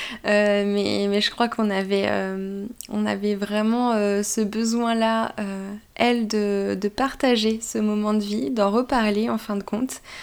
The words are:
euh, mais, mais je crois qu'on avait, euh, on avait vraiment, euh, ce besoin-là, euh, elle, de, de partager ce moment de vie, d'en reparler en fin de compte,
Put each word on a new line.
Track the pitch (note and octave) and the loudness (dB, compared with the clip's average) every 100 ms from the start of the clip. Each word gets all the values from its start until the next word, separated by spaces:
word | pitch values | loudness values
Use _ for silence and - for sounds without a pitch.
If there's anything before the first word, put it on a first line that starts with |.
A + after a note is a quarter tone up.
| - A#3 - | -10 -6 2
euh, | G#3 G#3 G3+ G3+ | 4 4 2 2
mais, | G3+ G3 - G3+ | 2 2 0 2
mais | G3+ | 2
je | G#3 | 0
crois | - A#3 | 0 -2
qu'on | A#3 G#3+ | 0 0
avait, | F#3+ F#3+ G3 G3+ | 0 0 0 2
euh, | G3+ F#3+ F#3+ F#3+ G3 G#3 A3+ - | 0 -2 -4 -6 -6 -10 -12 -8
on | G#3 G#3+ | -2 -2
avait | G3+ G#3 | 0 0
vraiment, | G3+ G3 G#3 A3 A#3+ B3 | -2 -2 0 2 2 2
euh, | A3 G#3 G3+ | 2 2 0
ce | G3+ - | 0 0
besoin-là, | G#3+ A3 A3+ A#3 A#3 A3+ A3+ A3+ A3+ - | 0 0 0 0 0 2 2 2 -2 -4
euh, | G3 G3 G3 G#3 - - | -6 -6 -8 -12 -8 0
elle, | A#3 A#3+ G#3+ | 2 2 0
de, | G#3+ G#3 G3+ G3 G3 | 0 0 0 0 -2
de | G#3 | -2
partager | G3+ C4 - C4+ A#3+ G#3+ A3+ | 0 -2 2 2 4 2 -2
ce | - A3 | -4 -2
moment | G#3+ G#3 G#3+ | 0 0 0
de | G#3+ | 0
vie, | G3+ G#3+ C#4 | 0 -2 -2
d'en | A#3 G3+ | 2 2
reparler | G#3+ B3+ C4 G#3+ G#3 A#3 | 2 2 2 2 2 0
en | A3+ | -2
fin | - G3+ | -4 -6
de | |
compte, | G3 G#3 C4 - - - | -4 -4 -4 -6 -14 -16